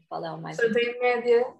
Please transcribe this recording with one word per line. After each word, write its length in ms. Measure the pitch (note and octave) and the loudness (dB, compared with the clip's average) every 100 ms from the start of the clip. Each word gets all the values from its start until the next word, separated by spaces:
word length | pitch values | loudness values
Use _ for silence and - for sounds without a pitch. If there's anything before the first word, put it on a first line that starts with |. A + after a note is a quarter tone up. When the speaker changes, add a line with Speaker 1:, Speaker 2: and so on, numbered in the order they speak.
| _ | _
Speaker 1:
Qual 160 | E3 E3 | -10 -8
é 40 | |
o 100 | D#3+ | -8
mais 160 | D#3+ D#3+ | -10 -2
Speaker 2:
Portanto, 180 | A3+ A#3 | 0 2
Speaker 1:
eficaz? 200 | A#3+ A#3+ | -2 0
Speaker 2:
em 40 | |
média, 540 | B3 A#3+ A#3+ A#3 B3+ | 0 0 4 4 2